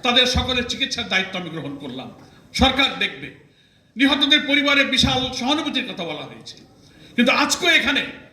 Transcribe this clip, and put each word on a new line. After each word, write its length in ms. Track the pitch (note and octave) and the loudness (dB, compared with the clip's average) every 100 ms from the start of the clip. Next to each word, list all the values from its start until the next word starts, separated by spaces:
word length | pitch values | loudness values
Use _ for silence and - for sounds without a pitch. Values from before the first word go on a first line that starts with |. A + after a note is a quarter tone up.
তাদের 240 | B3 B3 B3 | 4 4 4
সকলের 300 | B3+ B3 B3 A#3 | 2 0 -2 -4
চিকিৎসার 440 | - C4 - G3+ | -4 -4 -4 -2
দায়িত্ব 220 | F#3+ F#3+ F#3 | -2 -2 -6
আমি 120 | E3+ | -8
গ্রহণ 240 | D#3+ C#3+ C3+ | -10 -10 -12
করলাম। 320 | C#3+ B2+ A2 - - - - - | -12 -12 -14 -18 -20 -20 -12 2
সরকার 300 | C4 C4 C4+ - | 2 4 0 0
দেখবে। 240 | G3 - - - - _ _ _ _ | -6 -6 -14 -16 -20 _ _ _ _
নিহতদের 460 | A3 C4+ C#4+ C#4 D4+ C4+ | 2 2 4 4 2 4
পরিবারের 380 | D4 C#4+ C#4 C4 | 2 4 2 2
বিশাল 260 | B3+ C4 B3+ B3 B3+ | 2 2 2 -2 -4
সহানুভূতির 500 | A#3+ D4+ D#4 B3+ F#3+ | -2 0 -2 -4 -6
কথা 140 | F#3+ E3 | -8 -8
বলা 140 | C#3+ C3 | -8 -12
হয়েছে, 260 | A2+ - - - - - - - | -16 -18 -20 -20 -20 -20 -20 -6
কিন্তু 160 | - A#3+ C4+ | 0 2 2
আজকে 240 | C#4+ - F4 D#4 | 0 2 4 4
এখানে 220 | A#3+ B3+ - - - | 4 0 -4 -12 -20